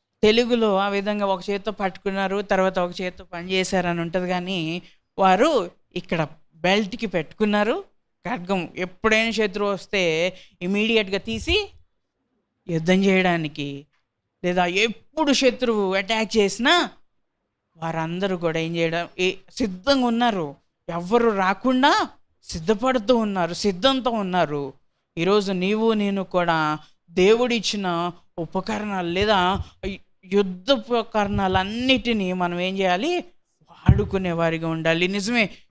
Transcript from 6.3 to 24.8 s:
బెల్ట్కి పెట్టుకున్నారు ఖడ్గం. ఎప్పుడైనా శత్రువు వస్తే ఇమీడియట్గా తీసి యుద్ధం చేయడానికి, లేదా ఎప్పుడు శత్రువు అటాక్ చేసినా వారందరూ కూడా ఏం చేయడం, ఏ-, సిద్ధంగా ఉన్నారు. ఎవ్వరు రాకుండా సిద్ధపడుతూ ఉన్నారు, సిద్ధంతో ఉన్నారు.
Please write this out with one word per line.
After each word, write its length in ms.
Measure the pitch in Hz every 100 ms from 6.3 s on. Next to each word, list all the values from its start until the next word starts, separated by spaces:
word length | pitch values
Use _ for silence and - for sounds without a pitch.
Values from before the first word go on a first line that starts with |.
| - -
బెల్ట్కి 520 | 160 175 202 202 240 226
పెట్టుకున్నారు 800 | 175 151 - 214 208 208 339 392 _ _ _ 175
ఖడ్గం. 400 | 233 180 190 160 -
ఎప్పుడైనా 540 | - - 220 220 226
శత్రువు 400 | 214 214 202 202
వస్తే 640 | 190 - 202 175 160 180 180 - -
ఇమీడియట్గా 560 | 180 202 220 220 190 190
తీసి 520 | 220 226 311 381 392 - _ _ _ _ _ _ _ _ -
యుద్ధం 360 | 165 160 185
చేయడానికి, 840 | 196 185 185 170 151 151 143 139 147 _ _ _ _ _
లేదా 220 | 175 180 180
ఎప్పుడు 680 | 185 226 202 _ 311 294
శత్రువు 600 | 262 262 214 240 220 190
అటాక్ 420 | 190 190 220 220 226
చేసినా 540 | 196 - 254 349 247 - _ _ _ _ _ _ _ 165
వారందరూ 600 | 165 160 160 175 196 180
కూడా 220 | 165 165
ఏం 180 | 160 170
చేయడం, 320 | 165 165 170 -
ఏ-, 180 | 185 - -
సిద్ధంగా 540 | - 226 185 277 277 240
ఉన్నారు. 480 | 233 240 196 147 - _ _ -
ఎవ్వరు 400 | 170 180 240 233
రాకుండా 800 | 196 185 196 254 254 285 415 370 - _ _
సిద్ధపడుతూ 760 | - 175 160 214 262 254 202 240
ఉన్నారు, 380 | 214 196 170
సిద్ధంతో 560 | 175 208 180 262 262 247
ఉన్నారు. 640 | 226 190 180 151 147 139 -